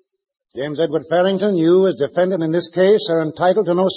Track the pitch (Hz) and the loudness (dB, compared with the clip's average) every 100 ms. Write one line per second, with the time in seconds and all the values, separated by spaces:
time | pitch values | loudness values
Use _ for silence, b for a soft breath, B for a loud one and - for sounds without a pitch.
0 | _ _ _ _ _ 165 147 147 165 156 | _ _ _ _ _ -10 -8 -4 -2 -4
1 | 127 170 190 190 208 180 160 185 190 - | -2 0 0 0 0 0 2 4 2 0
2 | 139 175 185 185 160 170 170 175 190 214 | -4 -2 -2 0 -2 -2 -4 0 4 2
3 | - 165 156 160 175 185 175 175 190 | 2 -2 -2 -2 0 0 0 0 0